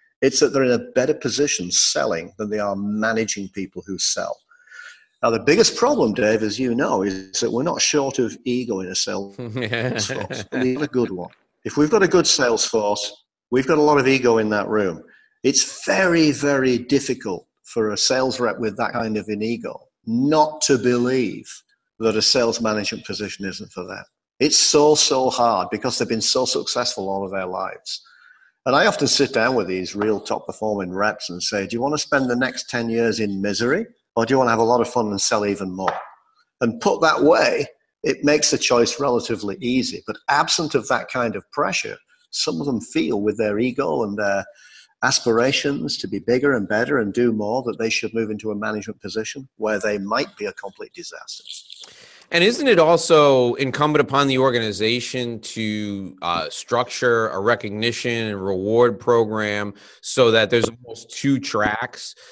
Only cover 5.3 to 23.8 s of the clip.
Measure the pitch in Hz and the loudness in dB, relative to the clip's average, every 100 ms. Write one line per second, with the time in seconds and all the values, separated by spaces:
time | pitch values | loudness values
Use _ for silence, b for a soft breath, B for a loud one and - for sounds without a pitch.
5.3 | 113 139 185 - - 247 269 123 104 107 | 2 4 4 4 2 2 4 2 2 2
6.3 | 110 107 104 127 117 156 104 98 95 95 | 2 0 -2 -2 0 0 0 -2 -4 -8
7.3 | - 117 113 165 - - 151 135 131 113 | -4 -2 0 -2 0 0 2 0 -2 -4
8.3 | 82 127 123 117 95 92 92 - 98 98 | -4 -4 -4 -2 -6 -4 -4 -4 -6 -8
9.3 | 98 120 120 113 117 113 110 107 131 - | -12 -10 -6 -4 -2 -2 -4 -4 -6 -8
10.3 | 127 104 127 127 127 151 127 107 92 85 | -10 -8 -2 -2 0 -2 0 -2 -4 -12
11.3 | _ _ _ 110 - 156 214 180 175 156 | _ _ _ -6 0 4 4 6 6 4
12.3 | - 123 113 - 113 104 104 - - _ | 2 2 2 0 0 0 -2 -4 -12 _
13.3 | _ _ 127 131 156 151 143 131 135 120 | _ _ 0 2 4 6 6 4 4 4
14.3 | 113 107 104 - 107 95 80 - b b | 4 2 0 0 0 0 -4 -14 b b
15.3 | b 131 143 - - - 190 185 170 156 | b 0 0 -2 -4 -2 2 4 4 2
16.3 | 131 143 139 131 120 120 139 - 123 110 | 2 0 2 2 0 2 0 0 -6 -6
17.3 | 90 - _ - 117 107 101 - 131 131 | -8 -10 _ -8 -2 -2 0 0 2 0
18.3 | 120 120 - 110 101 113 101 110 107 98 | 0 -2 -2 -6 -4 -4 -4 -4 -4 -4
19.3 | 104 110 117 - - - _ 113 117 139 | -4 -4 -4 -8 -14 -20 _ -4 0 2
20.3 | 156 156 - - 131 123 120 123 131 104 | 4 2 0 2 2 4 2 2 0 0
21.3 | 90 - - _ _ _ _ 110 107 - | -6 -14 -20 _ _ _ _ 0 2 2
22.3 | 135 117 110 113 107 101 110 - 98 101 | 2 2 0 -2 -2 -4 -8 -10 -8 -8
23.3 | - 98 90 95 - | -8 -10 -10 -12 -12